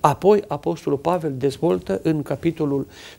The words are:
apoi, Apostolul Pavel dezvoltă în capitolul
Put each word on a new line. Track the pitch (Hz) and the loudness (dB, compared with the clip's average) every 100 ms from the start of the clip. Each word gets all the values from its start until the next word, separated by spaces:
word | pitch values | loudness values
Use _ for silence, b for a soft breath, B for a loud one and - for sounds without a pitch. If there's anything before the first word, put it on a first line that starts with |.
apoi, | 151 139 190 208 - | 4 4 4 4 2
Apostolul | 147 - 170 - 139 | -6 -4 -4 -2 0
Pavel | 160 180 160 135 | 0 0 -2 -2
dezvoltă | 139 135 160 185 - 190 | -2 0 0 0 -2 -2
în | 165 156 | 0 -2
capitolul | 139 139 170 165 151 139 139 B B | -2 -2 -2 -2 -2 -2 -4 B B